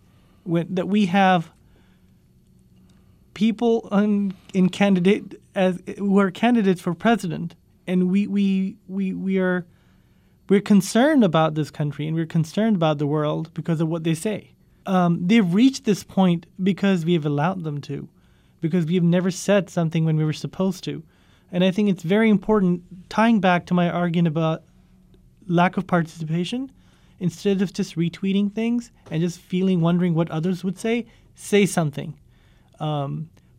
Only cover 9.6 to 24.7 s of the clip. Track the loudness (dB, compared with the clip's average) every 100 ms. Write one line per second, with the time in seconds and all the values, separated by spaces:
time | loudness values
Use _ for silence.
9.6 | -6 _ _ _ _ _ _ _ 0 2
10.6 | 4 4 4 2 4 4 4 4 2 0
11.6 | -6 -4 -6 -6 -6 -4 -2 -2 -2 0
12.6 | 0 2 2 0 0 0 -2 -4 -6 -8
13.6 | -4 -2 -2 -2 -2 -2 -4 -6 -10 _
14.6 | _ _ -2 2 2 2 2 4 4 4
15.6 | 2 2 -2 -2 -2 2 2 2 -4 -4
16.6 | -2 0 0 0 2 0 0 -2 -2 -4
17.6 | -8 -8 -8 -12 -12 _ _ _ _ _
18.6 | -2 -2 0 2 2 2 0 -2 0 0
19.6 | 0 -2 -2 0 0 0 0 -4 -8 -4
20.6 | -4 -4 -8 -10 -12 _ _ _ _ -2
21.6 | 0 2 0 0 0 2 4 2 2 2
22.6 | 2 0 -6 -20 -8 0 2 4 2 2
23.6 | 0 0 0 0 -2 0 0 0 -2 -4
24.6 | -8